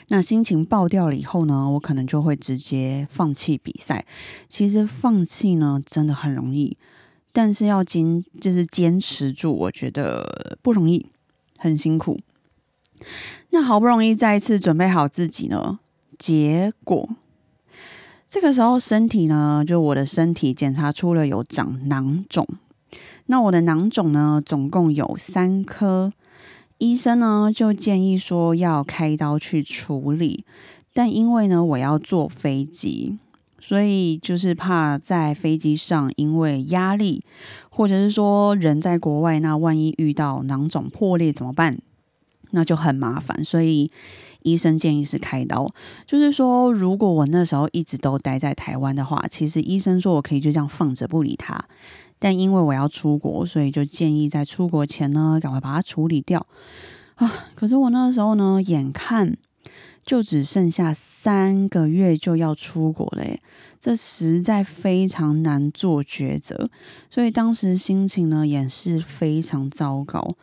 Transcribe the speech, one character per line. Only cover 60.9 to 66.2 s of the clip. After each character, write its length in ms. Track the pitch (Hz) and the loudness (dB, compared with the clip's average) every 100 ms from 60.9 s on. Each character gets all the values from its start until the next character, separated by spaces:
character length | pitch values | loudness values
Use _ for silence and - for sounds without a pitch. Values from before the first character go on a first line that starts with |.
三 720 | 156 - - 220 196 190 196 196 | -2 -8 -4 0 2 2 2 0
个 220 | 180 156 | 0 2
月 260 | 170 185 156 | 2 2 2
就 220 | - 165 | 0 0
要 180 | 165 151 | 0 -4
出 340 | - 165 160 | -6 -2 -2
国 160 | 156 - - | -2 -6 -6
了 80 | - | -8
耶， 160 | - - - - _ | -8 -12 -20 -20 _
这 120 | 240 | -2
实 460 | 233 - - 165 170 | -2 -4 -4 0 0
在 240 | 180 208 | 2 0
非 420 | 196 - 190 185 190 | -2 -4 0 2 0
常 380 | - 151 151 | 0 0 2
难 260 | 160 143 147 | 2 0 -2
做 300 | - 185 151 | -2 0 0
抉 380 | 143 - | -2 -6